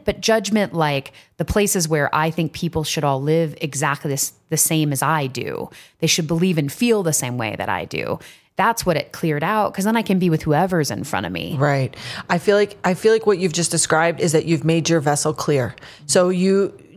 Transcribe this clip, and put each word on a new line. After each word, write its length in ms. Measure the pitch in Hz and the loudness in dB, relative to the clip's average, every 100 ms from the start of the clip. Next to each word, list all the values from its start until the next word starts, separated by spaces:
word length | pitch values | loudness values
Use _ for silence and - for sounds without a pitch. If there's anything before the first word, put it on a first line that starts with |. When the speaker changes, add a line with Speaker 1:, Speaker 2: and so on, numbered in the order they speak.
| - | -4
Speaker 1:
but 160 | 202 | -2
judgment 520 | - 220 196 214 196 | 2 2 2 0 0
like 380 | 170 151 139 - - _ - | 0 0 0 -6 -20 _ -8
the 80 | 165 | -2
places 440 | 214 208 196 160 | 2 2 2 0
where 240 | 156 143 151 | 2 2 2
I 140 | 160 | 0
think 200 | 165 160 | 0 -4
people 300 | - 170 160 151 | -2 -4 -4 -4
should 180 | - | -2
all 180 | 143 135 | 0 0
live 320 | 143 160 160 - | 2 2 0 -4
exactly 500 | 160 131 147 139 156 | -8 -2 -2 -2 -4
this, 220 | 139 - - - | -4 -4 -8 -6
the 80 | 156 | -2
same 360 | - 160 151 | 0 2 0
as 80 | 135 | 0
I 260 | 139 156 135 | 0 0 -2
do. 420 | 131 - 64 - - - - | -6 -8 -8 -10 -14 -20 -4
They 80 | 165 | -2
should 200 | - 156 | 0 0
believe 300 | 165 185 160 | 0 2 2
and 140 | 139 | -2
feel 320 | - 240 214 | 0 2 2
the 100 | 170 | 2
same 240 | 151 123 123 | -2 -2 -4
way 180 | 110 - | -4 -4
that 120 | 95 | -4
I 140 | 90 85 | -4 -4
do. 320 | - 58 92 - - _ - | -6 -6 -6 -8 -20 _ -2
That's 280 | 196 339 185 | 0 0 0
what 120 | 151 | -2
it 160 | - | -4
cleared 280 | - 165 147 | -6 -4 -2
out, 300 | 160 214 196 | -2 0 -2
'cause 120 | - 202 | -2 0
then 100 | 226 | 0
I 60 | |
can 180 | 214 185 | 0 0
be 100 | 175 | 2
with 140 | 156 | 0
whoever's 480 | 160 147 190 175 139 | 2 2 2 0 0
in 140 | 110 143 | -4 -4
front 200 | 92 85 | -4 -4
of 60 | |
me. 240 | 90 85 131 | -6 -6 0
Speaker 2:
Right. 380 | 147 139 131 - - - - | 0 2 -2 -6 -12 -12 -4
I 80 | 180 | -2
feel 200 | - 202 | 2 2
like, 200 | 202 - | 2 -2
I 100 | 180 | -2
feel 200 | 180 220 | 2 2
like 120 | 226 208 | 4 2
what 140 | 185 | 2
you've 140 | 185 | 0
just 180 | 165 165 | 0 -2
described 480 | 165 - 160 170 156 | 0 2 2 2 2
is 140 | 170 | 2
that 100 | 160 156 | 2 2
you've 200 | 160 156 | 0 2
made 240 | 165 156 | 0 2
your 100 | 165 | 2
vessel 340 | 143 143 156 | 2 0 0
clear. 400 | - - 143 120 - - - 147 | -4 0 0 0 -6 -20 -20 0
So 220 | 190 180 | 2 4
you, 460 | 185 190 196 196 - - | 2 2 2 0 -4 -14